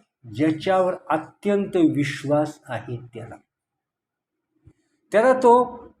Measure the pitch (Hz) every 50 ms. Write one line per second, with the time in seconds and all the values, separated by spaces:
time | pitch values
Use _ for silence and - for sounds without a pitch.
0 | _ _ _ _ - 117 107 107 151 160 156 156 - 190 190 185 185 185 185 -
1 | - - 147 156 - - _ _ - 202 202 202 202 202 - 185 165 151 131 139
2 | 143 143 - - - 135 147 147 151 151 - - _ - 127 110 - - 123 117
3 | - - - 113 113 107 113 - _ _ _ _ _ _ _ _ _ _ _ _
4 | _ _ _ _ _ _ _ _ _ _ _ _ _ - _ _ _ _ _ _
5 | _ _ - 202 226 254 254 254 254 240 233 127 123 - - - - - _ _